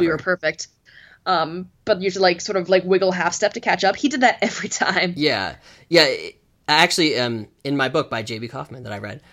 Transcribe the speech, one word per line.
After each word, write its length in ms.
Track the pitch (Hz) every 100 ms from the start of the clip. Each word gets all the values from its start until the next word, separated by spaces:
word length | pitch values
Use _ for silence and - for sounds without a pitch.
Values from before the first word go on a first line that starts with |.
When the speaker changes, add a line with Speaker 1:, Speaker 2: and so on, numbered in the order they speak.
Speaker 1:
we 60 | 170
Speaker 2:
Never. 60 | 156
Speaker 1:
were 20 |
perfect. 460 | 185 180 156 156 - _ _ - - _ -
Um, 420 | 170 156 175 185 _
but 140 | - 190
you 40 | 190
have 80 |
to, 60 | 185
like, 200 | 185 175
sort 160 | - 196
of, 120 | 175
like, 160 | 190
wiggle 260 | 185 190 190
half 220 | 185 170
step 200 | - 202
to 60 | 240
catch 220 | 214 190
up. 140 | 196 196
He 120 | 285
did 120 | 262
that 180 | 247 -
<laughs> 40 |
every 260 | - - -
time. 460 | - - 185 175 160
Speaker 2:
Yeah. 400 | 147 107 90 - - - -
Yeah, 160 | 165
it, 360 | 147 90 82 - _ _ -
actually, 480 | 151 175 - 156 123
um, 260 | 123 113 - _
in 140 | 139 143
my 120 | 131
book 220 | 156 -
by 120 | 113
J 160 | 113 113
B 80 | 117
Kaufman 340 | 135 156 135
that 100 | 117
I 60 | 104
read, 220 | 101 139 _